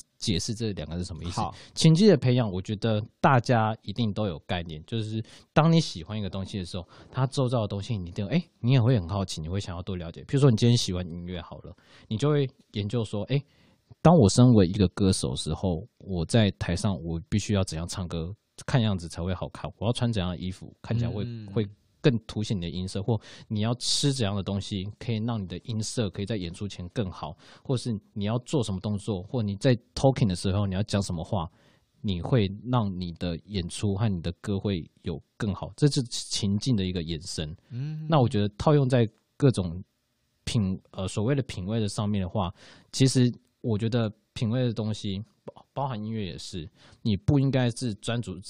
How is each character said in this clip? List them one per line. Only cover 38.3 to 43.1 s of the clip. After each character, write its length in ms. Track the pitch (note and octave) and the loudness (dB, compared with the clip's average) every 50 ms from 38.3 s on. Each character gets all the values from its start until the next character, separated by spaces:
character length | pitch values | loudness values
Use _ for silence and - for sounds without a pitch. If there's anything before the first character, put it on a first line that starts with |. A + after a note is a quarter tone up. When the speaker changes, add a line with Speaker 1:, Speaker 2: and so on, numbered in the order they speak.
| - G#2 | 4 2
Speaker 1:
得 80 | G#2 G#2 - - | 0 0 -2 0
套 160 | - D#3+ D3 | 2 4 4
用 120 | D3 C3+ | 6 4
在 220 | B2+ C3+ B2 A#2 G#2 _ _ _ _ _ - | 4 4 4 4 2 _ _ _ _ _ 4
各 120 | C#3+ C3+ | 4 4
种 320 | A2 G2+ F2+ F2+ E2 F2+ - _ _ _ _ _ _ _ _ _ _ _ - | 4 4 -2 -4 -4 -8 -12 _ _ _ _ _ _ _ _ _ _ _ -10
品-， 340 | - - A#2 G2 F#2 F#2+ - _ _ - | -2 0 2 2 2 0 -4 _ _ -10
呃， 160 | - F#2+ F#2 | -6 -6 -4
所 160 | - A2 G#2 | -2 -2 0
谓 100 | A#2+ C#3+ | 0 0
的 80 | C3+ B2+ | 0 -2
品 200 | - - - F2+ | -4 -6 -10 -6
味 160 | G2 A2 A#2 | -4 -2 -2
的 80 | G#2+ G2 | -2 -2
上 180 | - - G#2+ | -2 -2 -2
面 140 | G2+ G#2 G2+ | 0 0 0
的 80 | F#2 F2 | -2 -2
话， 240 | - A2 F#2 E2+ - _ - - - - _ _ - | -2 -2 -2 -2 -4 _ -20 -20 -20 -20 _ _ 0
其 140 | - C3 | 4 4
实 260 | C3 | 4